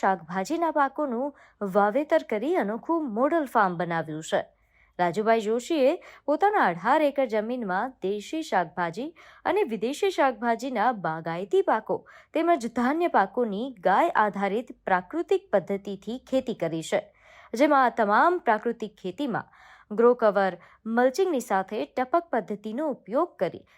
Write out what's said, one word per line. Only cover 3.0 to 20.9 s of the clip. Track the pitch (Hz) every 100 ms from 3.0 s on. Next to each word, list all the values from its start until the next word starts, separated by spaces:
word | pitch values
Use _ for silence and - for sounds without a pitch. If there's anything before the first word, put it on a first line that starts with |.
| 294
મોડલ | 208 277 330
ફાર્મ | 269 240 190 170
બનાવ્યું | 175 165 156 156
છે. | 160 190 - _ _ _ _ -
રાજુભાઈ | 175 170 214 226
જોશીએ | 208 233 240 320 262 359 - - -
પોતાના | 311 403 415
અઢાર | 220 170 202 311
એકર | 294 277 262
જમીનમાં | 214 220 247 208 185 254 262
દેશી | 190 208 202 320
શાકભાજી | 311 202 165 180 170 170 302 - - -
અને | - 381
વિદેશી | 330 214 226 285 403
શાકભાજીના | 349 277 220 233 226 262 240 226
બાગાયતી | 220 165 160 160 165 202 381
પાકો | 381 226 220 180 - - -
તેમજ | 294 330 330 226
ધાન્ય | 247 240 311 339
પાકોની | 262 196 247 233 196 269 220
ગાય | 185 208 330
આધારિત | - 214 196 196 208 247 -
પ્રાકૃતિક | - 185 190 320 339 381 -
પદ્ધતિથી | 202 175 196 202 196 208 254
ખેતી | - 262 262
કરી | 190 165 160
છે, | 160 202 - _ _ - -
જેમાં | 226 294 277
આ | 247
તમામ | 240 208 214 320 359
પ્રાકૃતિક | 254 214 233 233 214
ખેતીમાં | _ 185 175 285 165 - _ - - -
ગ્રો | 214 240
કવર, | 240 220 196 190 175 - _
મલ્ચિંગની | 220